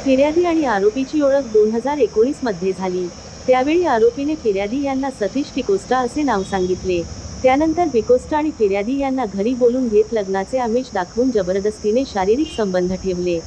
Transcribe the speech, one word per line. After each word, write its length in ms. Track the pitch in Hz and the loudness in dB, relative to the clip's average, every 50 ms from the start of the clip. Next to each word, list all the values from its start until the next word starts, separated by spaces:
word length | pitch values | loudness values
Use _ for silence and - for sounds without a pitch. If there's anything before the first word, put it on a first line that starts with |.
| - | 4
फिर्यादी 400 | 269 262 262 285 302 311 349 349 | 2 4 4 4 4 4 2 2
आणि 200 | 349 330 320 302 | 2 2 2 2
आरोपीची 560 | 254 214 196 196 214 214 269 262 262 - 302 | 2 0 2 2 2 2 0 -6 -2 0 2
ओळख 320 | 285 269 269 277 269 226 | 2 4 2 2 0 2
दोन 180 | 214 214 214 214 | 4 4 4 4
हजार 280 | 220 233 226 269 294 294 | 2 -2 -2 -2 0 2
एकोणीस 380 | 254 196 - 214 226 269 302 - | 0 2 4 2 2 2 0 -4
मध्ये 300 | 262 240 196 165 180 190 185 180 | -4 -4 -4 -2 -4 -4 -4 -2
झाली. 280 | 190 185 180 185 180 175 175 - - - - - - | -4 -4 -2 -4 -6 -6 -10 -14 -18 -18 -18 -8 0
त्यावेळी 380 | - 254 254 262 294 320 359 359 | 2 2 4 4 2 2 2 2
आरोपीने 500 | 320 254 226 220 240 - 277 277 294 311 | 2 2 4 4 4 2 2 -4 -4 -4
फिर्यादी 480 | 311 - 226 196 190 202 202 233 285 | 0 0 0 0 0 -2 -2 -2 -2
यांना 280 | 285 277 269 262 269 269 | -2 -2 -2 -2 -4 -4
सतीश 420 | 262 - 208 190 - 262 294 - - | -4 -4 -4 -2 -2 -4 -4 -4 -6
डिकोस्टा 420 | 277 240 - 196 196 - - 240 254 | -4 -2 0 -2 -2 0 -2 0 0
असे 240 | 254 240 - 302 | 0 -2 -2 -2
नाव 200 | 302 262 220 196 | 0 0 0 0
सांगितले. 600 | 190 - 202 190 180 180 185 180 - 185 180 175 165 - - - - - - - | -2 -2 -2 -2 0 -2 -2 -4 -2 -2 -2 -2 -4 -6 -10 -14 -14 -14 -10 0
त्यानंतर 420 | - 254 262 285 320 330 311 349 349 311 | 2 2 4 4 2 0 2 0 0 2
डिकोस्टा 440 | 254 226 208 - 247 254 - - 311 | 0 0 4 4 2 2 2 -2 -2
आणि 140 | 302 302 311 | -2 -2 -2
फिर्यादी 480 | 294 - 220 190 196 202 202 226 269 277 | 0 0 0 0 2 0 -2 -2 -2 -2
यांना 260 | 277 269 262 262 247 202 196 | -2 -2 -2 -2 -4 -4 -4
घरी 200 | 196 202 240 262 | -2 -2 -2 0
बोलून 340 | 240 247 233 240 262 254 226 | 4 2 2 4 2 0 2
घेत, 160 | 208 208 214 - | 2 2 2 2
लग्नाचे 460 | 233 220 202 190 190 190 196 - 254 262 | 0 -4 -2 -2 -2 -2 -2 -2 -2 -2
आमिष 280 | 247 226 220 247 262 - - | -2 0 0 -2 -2 -2 -4
दाखवून 360 | 190 180 180 - 220 254 262 | -4 -4 -4 -2 0 0 2
जबरदस्तीने 760 | 233 208 185 175 190 196 190 214 208 - - 208 214 254 277 | 2 0 0 0 -2 0 -2 -2 -4 -2 -2 0 0 0 0
शारीरिक 500 | - - 196 185 196 226 269 320 311 - | -2 -2 -2 2 2 2 2 0 -4 -2
संबंध 360 | - 214 190 185 180 180 180 | -2 -2 0 0 0 0 0
ठेवले. 480 | 185 185 - 190 180 180 180 180 175 165 165 | -2 -4 -4 -4 -4 -2 -2 -2 -2 -2 -6